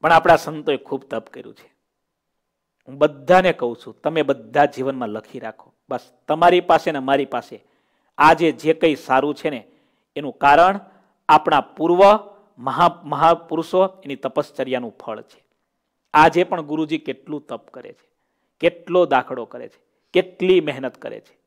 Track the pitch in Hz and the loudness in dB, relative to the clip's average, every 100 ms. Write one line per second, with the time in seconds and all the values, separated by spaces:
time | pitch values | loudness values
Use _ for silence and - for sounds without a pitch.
0 | 160 165 170 160 - 156 151 135 - 135 | 4 4 6 2 2 -10 -4 -6 -6 -12
1 | _ 117 - 131 117 107 _ _ _ _ | _ -12 -12 -20 -20 -20 _ _ _ _
2 | _ _ _ _ _ _ _ _ - 135 | _ _ _ _ _ _ _ _ -20 -2
3 | 147 139 135 185 156 - 123 117 - 110 | -2 -2 2 2 2 -2 -6 -8 -18 -10
4 | 147 160 143 131 113 123 143 - 131 135 | -6 -4 -2 -4 -4 0 0 0 -8 -8
5 | 117 107 - 131 113 - - _ _ 127 | -10 -10 -14 -16 -16 -18 -20 _ _ -12
6 | _ _ _ 156 175 175 175 165 165 151 | _ _ _ 2 4 2 2 0 0 -6
7 | 131 139 135 127 - 110 _ _ _ _ | -2 -2 -2 -8 -12 -20 _ _ _ _
8 | _ - 151 165 165 127 151 160 165 135 | _ 0 2 4 0 -2 -2 0 0 -2
9 | - 131 143 143 160 135 101 _ _ _ | -2 -2 -2 -6 -8 -10 -16 _ _ _
10 | _ - 143 - 143 147 180 196 - _ | _ -14 -12 -2 2 4 4 0 -10 _
11 | _ _ - 156 156 151 - - 160 175 | _ _ 0 0 2 -2 -4 -6 -2 4
12 | 196 208 - _ _ _ 127 127 170 170 | 6 6 0 _ _ _ -10 0 0 0
13 | 143 139 160 170 - 160 160 190 190 190 | -10 0 2 2 -2 -8 -4 -2 -2 -4
14 | 143 139 135 151 143 - 131 127 120 - | -14 -10 -6 -6 -8 -8 -6 -6 -8 -16
15 | - 110 113 _ _ _ _ _ _ _ | -14 -14 -14 _ _ _ _ _ _ _
16 | _ 143 160 165 180 180 147 156 156 156 | _ 4 4 2 -2 -4 -8 -6 -6 -8
17 | - 131 - 151 _ - _ 131 120 - | -10 -14 -12 -14 _ -18 _ -20 -20 -20
18 | _ _ _ _ _ _ 170 170 - 180 | _ _ _ _ _ _ -4 -4 -4 0
19 | 170 135 123 127 110 127 120 _ _ _ | 2 0 -2 -12 -14 -16 -20 _ _ _
20 | _ 170 180 180 185 185 151 131 131 - | _ -2 -2 -6 2 2 2 -8 -12 -12
21 | - 110 _ _ | -18 -18 _ _